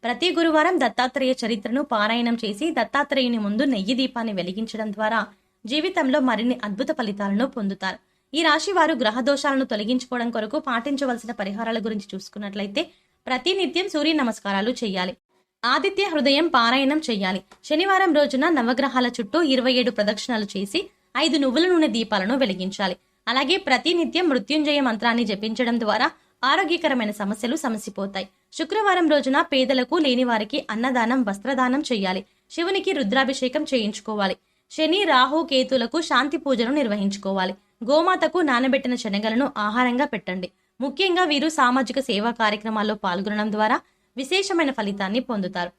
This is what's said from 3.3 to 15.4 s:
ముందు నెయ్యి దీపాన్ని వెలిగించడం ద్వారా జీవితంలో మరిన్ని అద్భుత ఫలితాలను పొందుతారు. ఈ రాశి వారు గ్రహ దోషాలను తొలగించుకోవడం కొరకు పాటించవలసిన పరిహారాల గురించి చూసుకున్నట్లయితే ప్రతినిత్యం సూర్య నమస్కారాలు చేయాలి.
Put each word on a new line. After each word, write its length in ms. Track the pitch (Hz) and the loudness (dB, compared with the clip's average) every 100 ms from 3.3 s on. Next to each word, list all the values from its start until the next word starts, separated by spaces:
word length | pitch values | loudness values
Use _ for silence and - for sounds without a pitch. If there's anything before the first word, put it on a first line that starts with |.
| 233 202 | 0 -2
ముందు 180 | 214 285 | 0 0
నెయ్యి 220 | 233 190 254 | 0 0 0
దీపాన్ని 320 | 262 247 226 | 0 -2 -4
వెలిగించడం 560 | 196 175 185 226 220 214 202 | -4 -4 -6 -8 -6 -8 -2
ద్వారా 240 | 214 226 202 _ _ _ | 0 0 -4 _ _ _
జీవితంలో 540 | 208 285 339 370 277 285 262 | -4 -2 0 0 2 2 2
మరిన్ని 280 | 214 233 247 208 | 0 0 -2 -4
అద్భుత 240 | 202 277 - | -6 -4 -2
ఫలితాలను 480 | 226 202 202 202 262 247 | -4 -4 -2 0 -2 -2
పొందుతారు. 420 | 196 196 190 185 _ _ _ 285 | -6 -4 -6 -8 _ _ _ 0
ఈ 20 | 330 | 2
రాశి 260 | 302 311 359 | 2 2 2
వారు 180 | 311 302 | 2 2
గ్రహ 160 | 233 226 254 | 0 0 0
దోషాలను 380 | 285 285 269 262 | 0 0 0 -2
తొలగించుకోవడం 560 | 220 214 254 247 247 233 | -4 -2 -2 -2 -4 -4
కొరకు 240 | 233 214 294 302 | -4 -4 -4 -2
పాటించవలసిన 640 | 233 240 277 277 233 226 233 | -4 -2 -2 -2 -2 -6 -8
పరిహారాల 380 | 196 202 226 226 220 | -6 -4 -4 -4 -4
గురించి 200 | 220 - | -6 -8
చూసుకున్నట్లయితే 680 | 190 - - 208 202 196 202 349 _ _ _ - | -12 -12 -12 -10 -6 -6 -4 -6 _ _ _ -6
ప్రతినిత్యం 600 | 247 349 392 349 339 392 | -4 -2 0 -2 -2 -2
సూర్య 180 | 311 302 | 0 0
నమస్కారాలు 600 | 311 247 - 202 196 214 247 | 2 0 -4 -4 -2 -2 -2
చేయాలి. 320 | 220 190 180 - _ _ | -4 -4 -4 -6 _ _